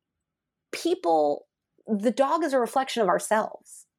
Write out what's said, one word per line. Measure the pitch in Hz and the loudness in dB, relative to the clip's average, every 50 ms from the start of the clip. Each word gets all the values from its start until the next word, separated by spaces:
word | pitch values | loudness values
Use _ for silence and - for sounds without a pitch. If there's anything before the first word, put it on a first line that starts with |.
| _ _ _ _ _ _ _ _ _ _ _ _ _ _ | _ _ _ _ _ _ _ _ _ _ _ _ _ _
People, | - - - 339 370 370 - 339 330 311 302 - - - - _ _ _ _ _ _ _ _ | -8 -4 -2 -2 -2 0 0 2 2 4 4 2 0 -2 -6 _ _ _ _ _ _ _ _
the | - 220 196 202 247 | -4 -4 0 0 0
dog | 214 - 269 277 311 330 330 | 2 2 0 0 0 0 0
is | 294 269 | 0 0
a | 262 | 0
reflection | 233 220 - 269 262 - - 233 214 | 0 0 -2 -2 -4 -2 -2 0 2
of | 180 | 2
ourselves, | 175 175 - - 208 220 202 - - - _ - - - - _ _ | 2 0 0 0 0 0 0 -2 -6 -14 _ -20 -20 -20 -20 _ _